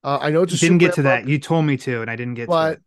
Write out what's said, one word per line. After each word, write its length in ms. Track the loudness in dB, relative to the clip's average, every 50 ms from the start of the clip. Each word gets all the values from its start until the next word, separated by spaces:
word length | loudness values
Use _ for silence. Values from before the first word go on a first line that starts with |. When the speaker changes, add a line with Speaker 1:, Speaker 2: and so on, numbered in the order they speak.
| -4
Speaker 1:
Uh, 140 | -4 -4 -2
I 80 | -2 0
know 140 | 2 2 0
it's 100 | 0 0
a 40 |
Speaker 2:
Didn't 200 | 0 2 4 6
get 180 | 4 4 4 2
Speaker 1:
Superman 0 |
Speaker 2:
to 60 | 2 2
that. 180 | 2 2 0 0
Speaker 1:
book, 40 | -2
Speaker 2:
You 100 | -2 -2
told 260 | 0 0 0 0 2
me 120 | 0 -2
to, 240 | -2 -4 -6 -6 -4
and 80 | -6 -8
I 60 | -8
didn't 200 | -8 -8 -8 -8
get 100 | -8 -4
to 40 | -2
Speaker 1:
but 240 | 0 0 0 -2 -4
Speaker 2:
it. 80 | -8 _